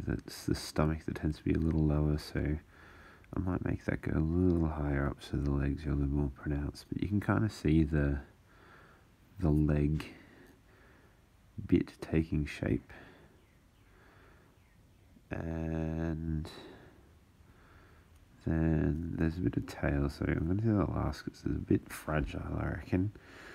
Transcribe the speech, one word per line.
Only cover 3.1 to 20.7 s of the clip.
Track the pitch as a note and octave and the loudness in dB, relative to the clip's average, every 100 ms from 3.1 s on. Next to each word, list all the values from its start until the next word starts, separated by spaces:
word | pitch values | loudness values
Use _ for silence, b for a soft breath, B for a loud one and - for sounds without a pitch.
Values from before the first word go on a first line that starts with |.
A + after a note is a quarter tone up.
| B B | B B
I | - | -4
might | F2+ F2+ | -2 -2
make | - E2+ - | -2 -4 -2
that | - | -4
go | - | -2
a | D2+ | 0
little | D#2+ F2 F#2 E2+ D#2+ | 2 4 4 4 2
higher | D2+ C#2+ C#2 C#2 | 0 -2 0 0
up | - | -4
so | - C#2 | -6 -2
the | C#2+ | 0
legs | C#2 C#2 C#2 D2+ | 0 0 -2 -2
are | |
a | |
little | C#2+ C#2 | 0 0
more | C#2+ C#2+ - | 0 -2 -4
pronounced, | D2+ C#2+ C#2+ - - | -4 -4 -4 -8 -8
but | - | -4
you | F2+ | 0
can | G2+ | 0
kinda | G#2 G2+ G#2+ | 2 2 0
see | - D#2 D#2+ | 0 4 4
the, | D#2 D#2 C#2+ C#2+ - - B B B B B B B _ - - | 4 2 2 0 -6 -20 B B B B B B B _ -20 -2
the | D#2 | 4
leg | D2+ D2+ D2 D2 D2+ - B B B B B B B B B B B B _ - - - | 6 6 4 4 0 -4 B B B B B B B B B B B B _ -16 -14 2
bit | F2 - - | 4 4 -6
taking | - D#2+ D#2+ D#2 | 0 0 2 0
shape. | D2 - G2+ - - - B B B B B B _ _ b b b b b b b b b b - _ - - - | -2 -2 -2 -2 -4 -18 B B B B B B _ _ b b b b b b b b b b -20 _ -20 -20 -10
And | F#2 E2+ D#2+ D#2+ D#2+ D#2+ D#2+ E2 D#2+ D#2+ D#2 D#2+ B B B B B B B B _ b b b b b b b b - - F2 | -8 -4 -4 -2 -2 -2 -2 -2 -2 -2 -4 -4 B B B B B B B B _ b b b b b b b b -20 -10 -2
then | D#2+ D#2+ D#2 D#2 D2+ E2+ - | 2 4 4 2 0 -4 0
there's | E2 E2 | 0 0
a | |
bit | A2+ - | -2 -2
of | - | -4
tail, | - D2 C#2+ C#2 | -4 0 2 0
so | - | -2
I'm | D2 D2+ D#2+ | -2 0 0
gonna | G2 | 2
do | A2 | 2